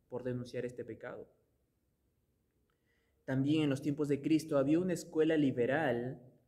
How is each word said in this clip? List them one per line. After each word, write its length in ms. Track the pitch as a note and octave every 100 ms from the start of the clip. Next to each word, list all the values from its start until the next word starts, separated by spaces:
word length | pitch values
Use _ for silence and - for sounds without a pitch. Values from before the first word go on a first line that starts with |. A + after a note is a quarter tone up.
| _
por 140 | B2
denunciar 420 | B2+ B2 A#2+ B2+ B2
este 180 | B2
pecado. 440 | A2+ A2 B2 A2 - _ _ _ _ _ _ _ _ _ _ _ _ _ _ _ _ _ _ _ -
También 380 | C3+ C#3 D#3
en 60 | D3+
los 120 | C3
tiempos 280 | D#3 D3 C#3+
de 120 | C#3
Cristo 360 | D3 D#3 D#3 C#3+
había 220 | C3+ D#3+
una 140 | F#3
escuela 440 | E3 - D#3 D#3 D#3+
liberal 840 | C#3 B2 A#2 C#3+ D3+ A#2+ A#2+ D3+ - _